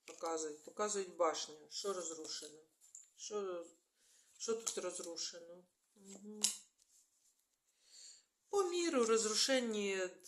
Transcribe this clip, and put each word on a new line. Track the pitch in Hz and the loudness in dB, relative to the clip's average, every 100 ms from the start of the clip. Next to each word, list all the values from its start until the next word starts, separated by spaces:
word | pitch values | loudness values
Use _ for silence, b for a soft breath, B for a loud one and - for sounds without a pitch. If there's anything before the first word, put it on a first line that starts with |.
| - | -18
показують, | 156 165 160 156 147 | -6 -2 0 -2 -6
показують | - - 208 202 185 170 | -10 -2 0 0 -2 4
башню. | 165 151 - - - | 4 4 -4 -10 -12
Що | - 202 | -6 -4
розрушено? | 185 160 156 156 - 151 147 - _ - - - - | -2 -4 -6 -8 -8 -10 -16 -20 _ -20 -20 -20 -14
Що, | - 208 190 175 165 - _ b b b b - | -6 -4 -2 -4 -8 -16 _ b b b b -6
що | - | -4
тут | 226 226 196 | -2 -2 -2
розрушено? | 180 175 170 160 - 175 170 180 180 _ _ 208 | -4 -6 -8 -8 -10 -10 -16 -18 -20 _ _ _
Мгм. | 196 196 208 214 214 - - _ _ _ _ _ _ _ _ _ _ B B B B B B _ _ | -20 -16 -14 0 0 0 -14 _ _ _ _ _ _ _ _ _ _ B B B B B B _ _
По | 403 | 2
міру | 359 349 339 269 226 | 2 2 4 4 6
розрушення, | 226 208 214 - 262 233 214 202 190 185 - | 6 4 4 6 4 4 2 2 0 -2 -4